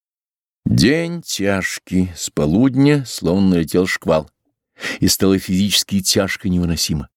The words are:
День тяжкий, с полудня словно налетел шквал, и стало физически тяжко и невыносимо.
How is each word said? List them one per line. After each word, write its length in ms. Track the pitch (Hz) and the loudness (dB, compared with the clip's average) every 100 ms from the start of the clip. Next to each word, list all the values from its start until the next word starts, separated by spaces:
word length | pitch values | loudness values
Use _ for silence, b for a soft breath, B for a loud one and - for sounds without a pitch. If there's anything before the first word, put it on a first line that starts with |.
| _ _ _ _ _ _ - | _ _ _ _ _ _ 0
День 560 | 113 104 156 170 175 | 2 4 2 -2 -8
тяжкий, 880 | - - 98 98 87 - - 90 90 85 | -10 -4 -2 -2 -4 -8 -4 -2 -2 -4
с 160 | - | -8
полудня 720 | - 76 90 131 127 139 147 123 | -2 0 2 2 4 4 2 -2
словно 440 | - 82 92 95 | -6 -2 2 2
налетел 360 | 90 80 92 92 | 2 2 0 0
шквал, 460 | - 95 80 76 _ _ _ _ B B B | -2 0 0 -2 _ _ _ _ B B B
и 80 | 92 | 0
стало 300 | - 98 95 | 2 2 2
физически 640 | - 92 101 92 - 101 | 0 -2 0 0 -2 -2
тяжко 460 | 92 110 95 - - | 0 0 0 -4 -2
и 40 | |
невыносимо. 580 | 90 87 82 - 80 67 | 0 0 -2 -2 -4 -6